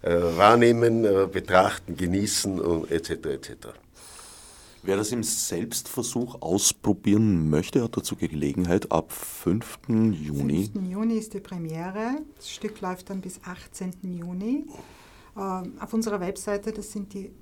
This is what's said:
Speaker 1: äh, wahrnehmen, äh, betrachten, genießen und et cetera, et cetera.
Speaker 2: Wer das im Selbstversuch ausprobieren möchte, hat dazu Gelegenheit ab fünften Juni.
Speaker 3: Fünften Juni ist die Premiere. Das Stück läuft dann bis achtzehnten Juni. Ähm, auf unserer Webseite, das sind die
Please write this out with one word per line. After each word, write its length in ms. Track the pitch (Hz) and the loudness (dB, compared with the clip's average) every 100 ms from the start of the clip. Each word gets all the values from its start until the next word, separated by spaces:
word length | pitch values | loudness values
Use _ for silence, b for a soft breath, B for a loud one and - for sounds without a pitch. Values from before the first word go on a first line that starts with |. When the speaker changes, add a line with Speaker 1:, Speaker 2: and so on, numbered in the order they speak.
Speaker 1:
äh, 100 | 87 | 2
wahrnehmen, 920 | 87 85 82 104 117 117 117 117 113 107 | 2 2 8 8 10 8 6 4 4 4
äh, 220 | 95 95 | 4 2
betrachten, 640 | 95 90 92 101 - - 85 | 0 6 6 6 0 -8 -4
genießen 640 | 87 95 104 - 101 92 | 0 0 0 -2 -2 -2
und 300 | 82 82 - | 0 0 0
et 140 | 82 - | -4 -2
cetera, 280 | 80 78 | -6 -4
et 120 | 67 - | -6 -10
cetera. 280 | - - - _ B B B B B B B B B | -16 -16 -18 _ B B B B B B B B B
Speaker 2:
Wer 140 | 95 98 | 0 0
das 140 | 107 | 0
im 120 | 120 | -2
Selbstversuch 1160 | 104 - - 87 117 - - - 120 123 123 - | -2 -2 -2 -4 -4 -6 -6 -6 -4 -4 -4 -6
ausprobieren 1080 | 80 98 - - - 92 - 104 110 87 78 | 0 2 2 0 0 2 4 4 6 4 4
möchte, 340 | 76 - 135 | 2 4 0
hat 120 | 117 - | 2 -2
dazu 180 | - 85 | -4 -4
Gelegenheit 760 | 82 76 73 69 87 87 - | -4 -2 -2 0 2 2 4
ab 200 | 80 - | 0 0
fünften 1000 | - - - 87 104 - - - 113 113 | -12 -12 -4 0 0 -2 -14 0 2 4
Juni. 520 | 85 73 71 71 78 107 | 0 -4 -2 0 0 -2
Speaker 3:
Fünften 240 | 202 185 | -4 -6
Juni 260 | 190 226 226 | -2 -2 -2
ist 160 | 214 | -4
die 60 | 196 | -12
Premiere. 760 | 196 180 165 160 175 202 226 294 302 - | -10 -10 -8 -8 -8 -6 -4 -6 -8 -18
Das 140 | - | -16
Stück 320 | - 214 208 | -10 -10 -8
läuft 280 | 185 180 - | -8 -8 -8
dann 100 | 190 | -10
bis 180 | 185 - | -10 -14
achtzehnten 720 | 180 180 - - 185 175 185 175 | -16 -16 -16 -10 -10 -8 -10 -10
Juni. 480 | 170 180 214 294 - B B B B B B - | -8 -6 -2 -4 -4 B B B B B B -10
Ähm, 360 | 196 185 185 - | -6 -6 -8 -12
auf 140 | 214 | -4
unserer 260 | 226 226 202 | -2 -2 -2
Webseite, 520 | 185 - - 202 214 | -4 -6 -4 -4 -4
das 200 | 214 202 | -10 -10
sind 220 | 208 196 | -10 -10
die 180 | 196 190 - | -12 -14 -16